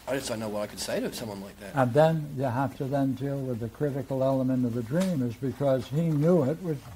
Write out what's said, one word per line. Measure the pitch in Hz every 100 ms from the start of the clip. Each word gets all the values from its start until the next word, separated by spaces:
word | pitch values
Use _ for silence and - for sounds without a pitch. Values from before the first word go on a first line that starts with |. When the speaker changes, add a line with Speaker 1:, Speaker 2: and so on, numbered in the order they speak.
| -
Speaker 1:
I | 135
just | 131
don't | 110
know | 110
what | 104
I | 104
could | 95
say | - 123
to | 233
someone | - 110 98
like | 98 -
that. | 98 147
Speaker 2:
And | 123
then | 123 156 160 147 143
you |
have | 131 117 139 -
to | 135
then | 139 135 117
deal | 139 139
with | 131 117
the | 113
critical | - 147 135 123 135
element | 131 135 127 127 123
of | 117
the |
dream, | 110 156 190 165
is | 120 110
because | 135 117 143 131 113
he | 139
knew | 170 151 156 180
it | 127 160
was, | 180 143 -